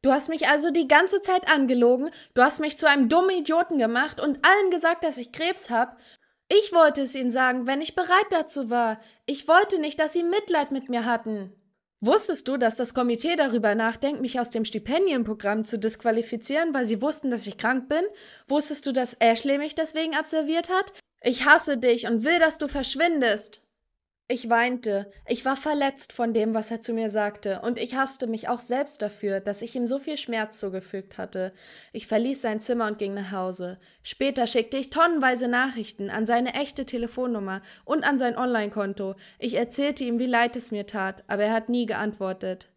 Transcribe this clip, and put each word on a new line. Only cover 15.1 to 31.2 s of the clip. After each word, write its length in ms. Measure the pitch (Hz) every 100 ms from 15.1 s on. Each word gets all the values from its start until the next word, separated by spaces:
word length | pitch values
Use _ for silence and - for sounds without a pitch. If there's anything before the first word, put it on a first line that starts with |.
| 269 214 214 202 214 220
zu 120 | 226
disqualifizieren, 960 | 220 220 233 226 226 233 - 285 339
weil 120 | 269 233
sie 160 | 220
wussten, 280 | 277 302 269
dass 160 | 233 202
ich 120 | 190
krank 320 | 220 262 254
bin? 160 | 302 392 415 - - -
Wusstest 380 | 285 294 294 -
du, 80 |
dass 240 | 254 247 -
Ashley 380 | 226 226 277 277
mich 180 | 302 311
deswegen 400 | 320 311 320 302
absolviert 540 | 311 320 294 330 330
hat? 240 | 370 381 - _ _
Ich 200 | - 247
hasse 340 | 262 311 311 277
dich 300 | 247 233 214
und 160 | 226
will, 160 | 247 349
dass 180 | 320 -
du 120 | 285
verschwindest.“ 920 | 285 - 262 339 320 240 214 - - _ _ _ _ _ _ _
Ich 160 | 247 240
weinte. 640 | 233 247 254 226 196 202 - -
Ich 160 | 240
war 140 | 262 269
verletzt 560 | 302 294 277 269 -
von 220 | - 233 226
dem, 180 | 220
was 160 | 220 214
er 140 | 226
zu 100 | 226
mir 160 | 226 220
sagte, 520 | 208 208 208 202 190
und 160 | 226 240
ich 160 | 247 254
hasste 320 | 269 - 233
mich 200 | 226 -
auch 120 | 233
selbst 420 | - 247 285 -
dafür, 380 | 208 208 208 196
dass 240 | 196 202
ich 120 | 226 254
ihm 120 | 240
so 100 | 269
viel 200 | 277 294
Schmerz 420 | - 226 214 -
zugefügt 580 | 202 185 185 196 190
hatte. 340 | -